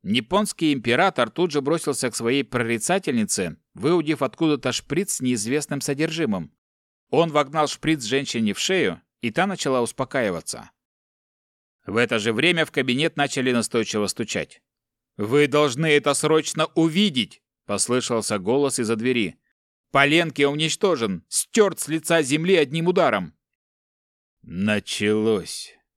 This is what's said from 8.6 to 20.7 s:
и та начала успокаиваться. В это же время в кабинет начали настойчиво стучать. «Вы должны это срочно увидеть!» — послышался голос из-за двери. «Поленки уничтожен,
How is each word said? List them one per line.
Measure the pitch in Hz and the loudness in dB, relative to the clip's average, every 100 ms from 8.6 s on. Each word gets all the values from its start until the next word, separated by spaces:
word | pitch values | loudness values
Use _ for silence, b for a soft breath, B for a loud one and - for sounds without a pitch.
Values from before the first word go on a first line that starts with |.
| - 190 110 85 _ _ | 0 2 0 -2 _ _
и | 120 | -4
та | 104 190 | 0 -2
начала | 185 143 131 | -2 0 0
успокаиваться. | 117 - 131 139 110 85 - 117 107 _ _ _ _ _ _ _ _ _ _ _ - | 0 -4 -4 -2 -2 -2 -8 -12 -14 _ _ _ _ _ _ _ _ _ _ _ -4
В | 104 | 0
это | 120 113 | 0 0
же | 107 | 0
время | 110 160 170 156 | 2 2 2 0
в | |
кабинет | - 131 123 160 147 | -2 0 0 0 0
начали | 143 143 127 | -2 0 0
настойчиво | 120 110 120 107 107 101 | 0 0 -2 -2 -2 -2
стучать. | - 110 95 73 - _ _ _ _ _ - | -4 -6 -6 -6 -12 _ _ _ _ _ -8
«Вы | 104 143 147 | 0 2 4
должны | 147 147 120 160 | 2 2 0 2
это | 147 147 | 2 2
срочно | 139 151 160 147 - 160 - | 0 2 2 0 -4 -2 2
увидеть!» — | 160 160 208 131 104 - _ _ - | 2 2 2 0 -4 -8 _ _ -6
послышался | 101 - 127 - 117 104 107 | -4 0 0 0 -2 -2 -4
голос | 92 135 139 123 | 0 0 0 0
из-за | 110 113 | -2 0
двери. | 123 123 95 - _ _ _ _ _ | 0 0 -2 -6 _ _ _ _ _
«Поленки | 139 143 160 165 139 | 2 4 4 2 0
уничтожен, | 143 147 156 | 0 2 -4